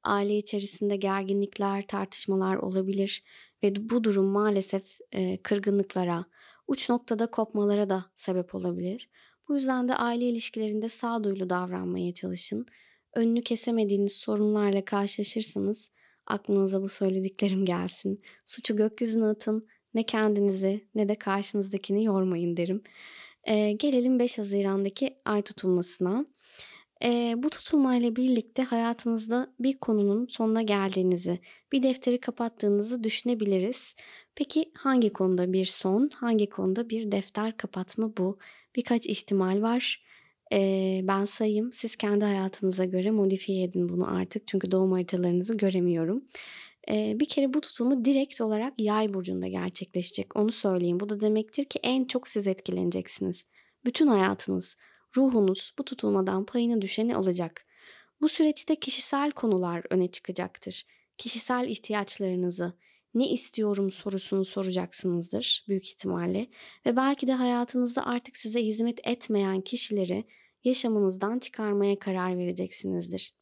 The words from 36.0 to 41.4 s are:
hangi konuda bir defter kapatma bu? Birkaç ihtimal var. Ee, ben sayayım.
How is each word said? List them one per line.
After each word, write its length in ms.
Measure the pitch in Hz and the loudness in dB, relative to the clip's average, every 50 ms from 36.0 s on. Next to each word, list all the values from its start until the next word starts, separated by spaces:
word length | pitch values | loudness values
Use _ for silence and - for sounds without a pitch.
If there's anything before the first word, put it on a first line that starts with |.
| 269 294 - | 2 0 0
hangi 340 | - 247 233 233 214 208 202 | -4 -2 2 2 2 2 0
konuda 400 | - - 190 185 190 214 240 233 | -2 -2 0 0 0 0 -2 -4
bir 220 | 226 220 226 208 | -4 -4 -2 0
defter 460 | 196 202 190 - _ 208 214 220 220 | -2 -2 -2 -4 _ -4 -4 -4 -4
kapatma 600 | - - - - 190 185 - - - 220 220 220 | -6 -12 -8 -6 -8 -8 -6 -4 -4 -4 -4 -2
bu? 200 | - 180 185 202 196 - - - - _ _ _ | -2 -2 -2 -2 _ -14 -20 -20 -20 _ _ _
Birkaç 320 | 247 240 - 240 233 233 | -4 0 0 0 0 0
ihtimal 540 | - 208 - - - 196 196 185 185 190 202 | -2 -4 -4 -2 0 2 2 2 2 2 2
var. 440 | 214 226 233 254 - - - - _ _ - - _ _ _ _ _ - - | 2 2 0 0 0 -4 -6 -6 _ _ -20 -20 _ _ _ _ _ -2 0
Ee, 480 | 202 196 190 190 190 190 190 190 190 190 | 2 2 2 2 2 0 0 0 0 0
ben 220 | 190 196 196 202 | 0 2 2 2
sayayım. 480 | 202 - - | 0 0 0